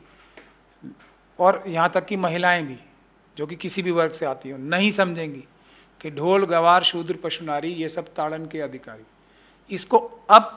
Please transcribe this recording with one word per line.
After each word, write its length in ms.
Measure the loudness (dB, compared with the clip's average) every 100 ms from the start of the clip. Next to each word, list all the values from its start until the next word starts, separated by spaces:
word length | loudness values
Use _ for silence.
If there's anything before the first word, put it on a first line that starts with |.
| -18 _ _ -20 -20 _ _ _ -20 -20 -20 _ _ 0
और 240 | 2 2 -2
यहाँ 240 | 0 0
तक 140 | 0
कि 120 | -4 -2
महिलाएं 500 | -2 0 0 0 -2
भी, 120 | -12 -20 _ _ _ _ -12
जो 100 | -10
कि 100 | -8
किसी 260 | -4 -2
भी 80 | 0
वर्ग 220 | 0 0
से 140 | -2 -4
आती 240 | -6 -10
हों, 80 | -12
नहीं 300 | -4 2 2
समझेंगी 540 | 2 0 -2 -8 -12 -16 _ _ -20 _ -16
कि 100 | -12
ढोल, 340 | -4 2 2 4
गवार, 380 | 4 6 6
शूद्र, 300 | 4 0 -4
पशु, 300 | -6 -6 -8
नारी, 280 | -6 -6 -4
ये 160 | -6 -6
सब 240 | -8 -8
ताड़न 320 | -6 -6 -6 -8
के 140 | -8
अधिकारी। 440 | -10 -10 -18 -20 -20 _ _ _ _ _ -10
इसको 280 | -8 2 2 2 -6 6
अब 260 | 6 6